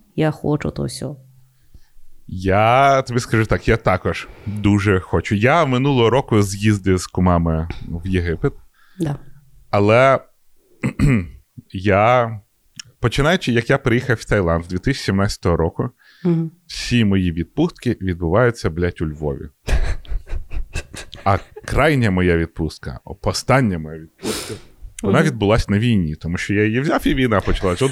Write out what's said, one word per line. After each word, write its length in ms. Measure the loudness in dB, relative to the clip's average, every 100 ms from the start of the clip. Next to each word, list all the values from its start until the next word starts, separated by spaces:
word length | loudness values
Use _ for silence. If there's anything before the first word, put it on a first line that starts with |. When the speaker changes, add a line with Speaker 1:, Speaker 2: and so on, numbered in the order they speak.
| _ -2
Speaker 1:
Я 160 | -2
хочу 400 | -2 -4 -2 -4
то 120 | -6
всьо. 320 | -8 -8 -12 -12 -20 -20 _ _ _ -20 -20 -20 -18 -18 -14
Speaker 2:
Я 720 | -4 0 4 4 6 4 4
тобі 180 | 0 -4
скажу 260 | 0 0 2
так, 220 | 0 2
я 100 | 0
також 500 | 2 0 -2 -6 -10 -12 -10
дуже 540 | -2 2 4 4 0
хочу. 360 | 0 -2 0 0
Я 300 | 2 2 2
минулого 440 | 0 2 4 4
року 320 | 2 2 2
з'їздив 560 | 2 0 0 2 2 0
з 100 | -2
кумами 600 | 0 2 2 2 -2 -4 -10 -10
в 200 | -8 -2
Єгипет. 460 | -2 -2 -2 -4 -6 -14 _ _ -6
Speaker 1:
Да. 160 | -6 -6 -12 -20 -20 -20 -4
Speaker 2:
Але 500 | 0 4 4 4 2 -2 _ _ _ _ _ -6 0
<clears throat> 760 | 2 2 -2 -12 _ -20 -14
я, 680 | -6 2 4 4 4 0 -6 -16 _ _ -20 -20 _
починаючи, 520 | -2 0 2 0 0
як 180 | 0 2
я 80 | 0
приїхав 380 | 2 0 0 -4
в 100 | 0
Таїланд 400 | 0 2 0 -2
з 20 |
дві 100 | -4
тисячі 280 | -2 -2 -2
сімнадцятого 520 | 0 0 -2 0 0
року, 320 | 0 -2 -6 -8 _ _
Speaker 1:
Мгм. 280 | -2 0 -2 -10 _
Speaker 2:
всі 380 | -12 -2 2 2
мої 260 | 2 0
відпустки 680 | -2 -4 -2 -2 -2 -4 -2
відбуваються, 680 | -4 -4 0 2 2 0 -4
блядь, 320 | -2 -4 -2
у 40 | -6
Львові. 440 | -4 -6 -6 -10 -10 0 0 0 -4 -4 -6 -4 -8 -4 -6 -6 -10 -12 -16 -18 -6
А 140 | -2 -2 -4 -16 -4
крайня 460 | 0 2 2 2
моя 260 | 2 2 2
відпустка, 600 | 0 -4 -6 -6 -12 -14 -14
о-, 120 | -8
остання 580 | -6 -4 0 2 2 -2
моя 200 | -8 -14
відпустка, 540 | -18 _ -8 -6 -10 -14 -16 -20 -18 -6
вона 140 | 0 2
Speaker 1:
Мгм. 80 | 2
Speaker 2:
відбулась 420 | 0 2 2 2
на 100 | 0
війні, 360 | 2 0 0 -4
тому 220 | -6 -6
що 160 | -2
я 120 | 0 0
її 140 | 0
взяв, 280 | -2 -2 0
і 60 |
війна 280 | 0 2 2
почалась. 400 | 0 -2 0 0
От, 100 | -2